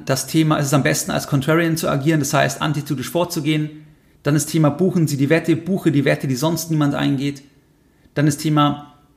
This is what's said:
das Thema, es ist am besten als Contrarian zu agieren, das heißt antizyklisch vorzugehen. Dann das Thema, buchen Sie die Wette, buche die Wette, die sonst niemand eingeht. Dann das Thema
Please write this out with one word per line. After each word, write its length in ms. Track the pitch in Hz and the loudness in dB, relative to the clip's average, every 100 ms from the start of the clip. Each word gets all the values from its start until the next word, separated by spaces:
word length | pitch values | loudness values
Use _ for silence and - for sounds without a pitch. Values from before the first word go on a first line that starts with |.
| - | -4
das 200 | 135 - | -4 0
Thema, 320 | 160 156 151 | 2 2 2
es 100 | 139 | 2
ist 60 | |
am 80 | 143 | 2
besten 300 | 147 151 - | 2 0 -2
als 160 | 143 - | -4 -2
Contrarian 500 | 139 143 160 165 160 | 0 2 2 2 0
zu 100 | 160 | -2
agieren, 320 | 143 143 160 | 0 2 0
das 140 | 131 | 2
heißt 280 | 139 139 - | 2 0 0
antizyklisch 500 | 151 147 139 131 127 | -4 -2 -4 -6 -4
vorzugehen. 720 | 170 175 165 147 156 151 - - _ _ _ | -4 -2 -4 -2 -2 -4 -10 -20 _ _ _
Dann 100 | 143 | 0
das 140 | 147 - | 0 0
Thema, 220 | 165 147 | 2 2
buchen 380 | 143 185 185 143 | 2 0 2 0
Sie 100 | 135 | 0
die 120 | 143 | 2
Wette, 260 | 165 170 156 | 2 2 0
buche 360 | 180 190 170 | 0 0 2
die 140 | 139 143 | 2 0
Wette, 220 | 151 139 | 0 -2
die 80 | 123 | -2
sonst 360 | 156 160 160 | -2 -2 -2
niemand 240 | 156 143 143 | 0 0 0
eingeht. 480 | 143 139 143 139 - _ _ _ _ _ _ 147 | 0 0 -4 -6 -16 _ _ _ _ _ _ 0
Dann 100 | 151 | 2
das 120 | 143 | 2
Thema 580 | 156 151 147 147 - - _ | 0 2 2 0 -10 -20 _